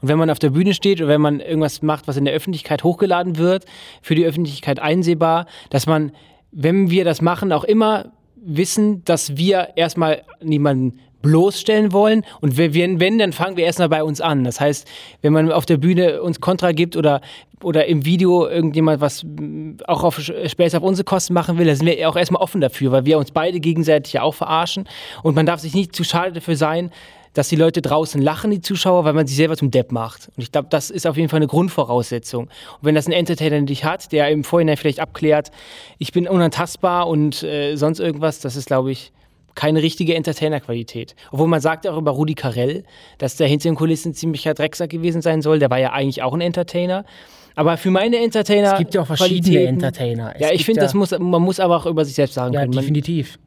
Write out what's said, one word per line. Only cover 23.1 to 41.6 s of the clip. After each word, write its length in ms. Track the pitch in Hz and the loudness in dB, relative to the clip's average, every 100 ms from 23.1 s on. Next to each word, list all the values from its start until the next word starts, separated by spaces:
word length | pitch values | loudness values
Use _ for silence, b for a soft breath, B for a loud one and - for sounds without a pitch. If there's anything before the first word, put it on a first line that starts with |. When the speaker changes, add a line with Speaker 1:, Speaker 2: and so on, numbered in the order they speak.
| 156 | 2
Speaker 1:
uns 140 | 135 | 2
beide 280 | - 165 175 | -2 -2 -2
gegenseitig 540 | 160 165 156 151 147 | -2 0 2 2 2
ja 80 | 131 | -2
auch 120 | 131 | -2
verarschen. 540 | 156 - 160 151 - 190 B B B | -4 -4 -2 -2 -6 -10 B B B
Und 120 | 160 147 | 0 2
man 80 | |
darf 160 | 165 170 | 2 0
sich 140 | 160 | -2
nicht 200 | 175 185 | -2 -2
zu 100 | - | -4
schade 280 | 170 170 180 | -4 -2 -2
dafür 240 | 165 165 156 | -6 -4 0
sein, 340 | 151 165 175 B B B B | 0 0 -4 B B B B
dass 140 | - 143 | -4 0
die 60 | 160 | 4
Leute 260 | 165 170 | 4 2
draußen 380 | 131 151 160 143 | 0 0 0 0
lachen, 280 | 139 156 214 | 0 0 -2
die 120 | 208 | -2
Zuschauer, 420 | - 190 190 180 | -4 -2 2 2
weil 80 | 156 | 4
man 140 | 151 143 | 2 0
sich 100 | 135 | 2
selber 220 | 156 156 | 0 2
zum 120 | 139 | 0
Depp 220 | 127 117 | 0 0
macht. 380 | 117 113 - - - | -4 -6 -12 -18 -14
Und 40 | |
ich 80 | 120 | -4
glaub, 200 | 147 131 | -4 -2
das 180 | 156 - | -4 -4
ist 160 | 180 170 | -4 -4
auf 120 | 147 | 0
jeden 100 | 165 | 0
Fall 80 | 160 | 0
eine 80 | 151 | 2
Grundvoraussetzung. 960 | 151 180 165 120 120 117 120 - 120 | 0 0 -2 0 -2 -2 -8 -6 -8
Und 60 | 117 B B B | -10 B B B
wenn 140 | 143 | 0
das 120 | 151 160 | 2 2
ein 60 | |
Entertainer 480 | 165 170 170 156 147 | 0 0 -2 0 0
nicht 240 | 143 139 | 0 -2
hat, 260 | 156 185 - | -4 -4 -2
der 180 | 156 143 | 0 2
im 120 | 151 | 0
Vorhinein 360 | 139 175 160 147 | 0 2 2 2
vielleicht 220 | 156 139 | -2 -4
abklärt, 500 | 156 - 156 151 - B B B B B | -8 -2 2 2 0 B B B B B
"Ich 140 | 139 | -4
bin 140 | 180 175 | -2 0
unantastbar" 840 | 190 165 - 170 - 185 175 170 | 2 2 0 -6 -2 0 0 0
und, 340 | 156 151 139 | 2 0 -2
äh, 340 | 160 147 143 151 | -6 -4 -4 0
sonst 240 | 147 165 | -2 0
irgendwas, 400 | 175 147 160 147 | -4 -2 -4 -4
das 160 | 139 131 | -8 -10
ist, 120 | 131 | -2
glaub 180 | 135 131 | 0 0
ich, 240 | 131 - _ _ _ _ - | -6 -10 _ _ _ _ -4
keine 260 | 151 156 | 0 2
richtige 320 | 160 160 165 | 0 -2 -2
Entertainer-Qualität. 1000 | 165 160 151 156 151 - 120 113 120 - - B | -2 -2 -2 -2 -4 -6 -8 -8 -12 -14 -18 B
Obwohl 160 | 139 160 | -2 2
man 120 | 160 | 2